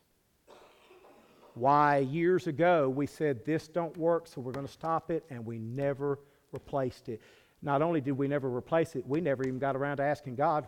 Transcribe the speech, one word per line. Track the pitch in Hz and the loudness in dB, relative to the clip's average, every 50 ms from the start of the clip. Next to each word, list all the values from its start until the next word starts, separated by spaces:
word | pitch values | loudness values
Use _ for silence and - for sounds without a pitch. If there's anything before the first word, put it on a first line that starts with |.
| _ _ _ _ _ _ _ _ _ - - - - - - _ _ _ - - - - - - - _ _ - - - - | _ _ _ _ _ _ _ _ _ -20 -20 -20 -20 -20 -20 _ _ _ -20 -20 -20 -20 -20 -20 -20 _ _ -20 -20 -20 -8
Why | 120 120 135 143 147 147 147 143 143 | 0 2 4 6 6 6 6 4 4
years | 139 131 139 170 165 175 185 175 - 170 | 2 0 0 0 2 2 2 2 0 -2
ago | 143 120 165 175 180 165 139 131 | -2 2 4 4 4 4 4 2
we | 127 139 147 | 0 0 -2
said, | 127 - - 160 147 139 110 - | -4 -4 -2 -2 -2 -2 -2 -2
"This | 147 156 156 - - | -2 -2 -2 -4 -4
don't | - 175 170 156 147 175 | -4 -4 -4 -4 -6 -2
work, | 160 165 170 165 165 | 0 2 2 2 0
so | - - 147 | -6 -12 -10
we're | 120 131 123 | -10 -8 -8
gonna | 139 139 131 | -8 -8 -10
stop | - - - 160 165 156 - - | -12 -8 -4 -2 -2 -2 -2 -2
it," | 170 156 - - | -4 -4 -4 -6
and | 135 117 113 | -10 -10 -8
we | 113 117 113 | -8 -8 -6
never | 110 113 120 135 139 139 143 131 143 143 139 139 - - _ _ _ _ - | -8 -6 -4 -2 -2 -2 0 0 -2 -2 -2 -4 -6 -16 _ _ _ _ -14
replaced | 131 - - - 139 135 127 - - - - | -14 -10 -4 -2 -2 -2 -2 -4 -8 -12 -12
it. | 117 - - - - - _ _ _ _ | -12 -12 -12 -20 -20 -20 _ _ _ _
Not | - 151 139 139 | -4 0 2 2
only | 156 170 170 160 | 2 2 2 0
did | 120 143 139 | 0 -2 -2
we | 127 139 139 | 0 0 0
never | 143 143 131 131 | 0 0 -2 -2
replace | 123 123 117 - 160 165 165 160 - | -4 -4 -4 0 2 2 2 2 -2
it, | 135 120 | -6 -4
we | 123 135 160 | -2 -2 0
never | 180 147 135 117 131 | 0 0 0 0 0
even | 131 131 127 | -4 -2 -2
got | 139 139 131 | -2 -2 -2
around | 131 139 143 143 135 | -2 -2 -2 -2 0
to | 139 | 0
asking | 147 147 - - 131 123 | 0 0 -2 -4 -8 -2
God | 113 143 165 156 151 131 | 0 2 2 2 0 -2